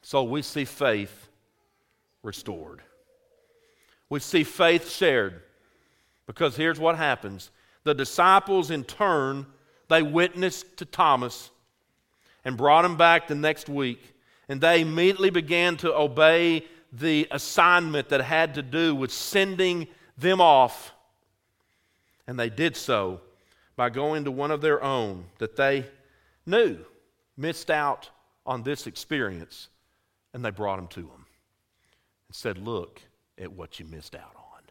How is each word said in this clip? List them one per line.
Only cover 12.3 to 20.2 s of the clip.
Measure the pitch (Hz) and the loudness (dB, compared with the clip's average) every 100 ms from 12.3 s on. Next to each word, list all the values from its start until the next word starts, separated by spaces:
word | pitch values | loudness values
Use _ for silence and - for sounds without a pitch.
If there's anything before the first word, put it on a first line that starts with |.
| _ | _
and | 131 127 | -10 0
brought | 143 151 | 6 6
him | 175 160 | 6 4
back | 170 165 - | 6 6 2
the | |
next | 147 151 151 - | -2 -2 -4 -8
week. | 143 131 120 - _ _ _ _ | -6 -6 -6 -16 _ _ _ _
And | 139 | 0
they | 165 170 | 4 4
immediately | 160 160 180 196 190 | 2 2 2 4 0
began | 175 151 170 175 165 | 0 -2 0 0 0
to | 175 | -2
obey | 147 151 127 156 165 170 165 - - _ | 0 0 6 6 6 4 0 -4 -20 _
the | 120 156 151 147 | -6 0 0 0
assignment | 139 - - 175 175 165 147 131 | -4 -2 4 6 6 2 -4 -2
that | 139 | -2
had | 127 160 165 | 0 0 0
to | 143 | -2
do | 131 151 165 | -6 -2 0
with | 143 131 | 0 -4
sending | - - 202 196 185 185 175 160 _ _ | -8 -4 0 0 0 -2 -2 -8 _ _
them | - | -4